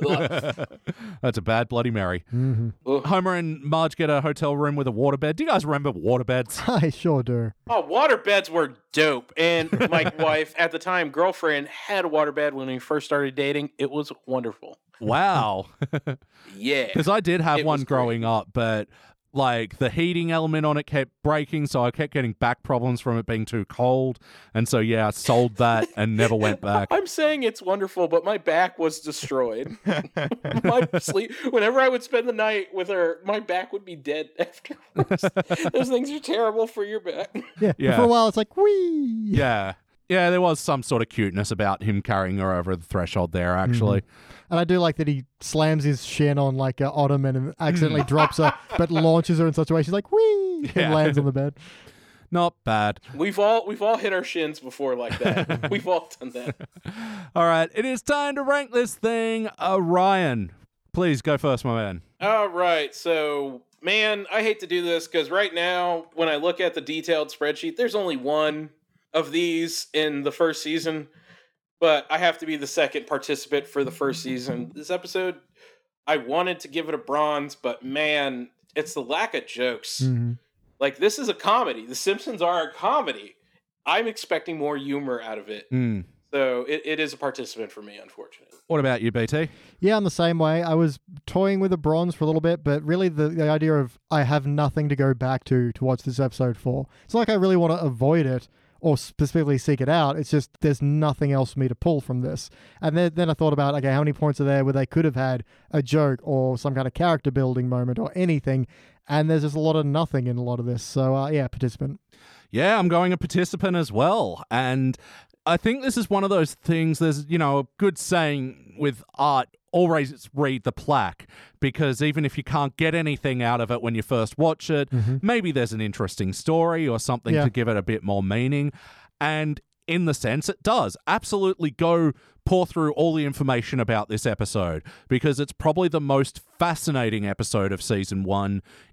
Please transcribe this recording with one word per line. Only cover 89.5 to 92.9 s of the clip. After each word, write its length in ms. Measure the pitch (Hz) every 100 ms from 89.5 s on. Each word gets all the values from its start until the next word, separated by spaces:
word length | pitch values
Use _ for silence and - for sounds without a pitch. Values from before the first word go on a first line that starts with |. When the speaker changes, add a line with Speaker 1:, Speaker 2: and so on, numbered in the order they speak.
| - - -
Speaker 3:
Yeah, 180 | 190 220
I'm 60 |
the 60 | 190
same 300 | - 170 165
way. 240 | 156 165
I 100 | 170
was 260 | 160 160 135 - 147 -
toying 320 | 180 196 196
with 120 | 190
a 40 | 175
bronze 380 | 151 160 175 -
for 80 |
a 40 | 156
little 140 | 160
bit, 220 | 165 170
but 180 | 147 147
really 240 | 151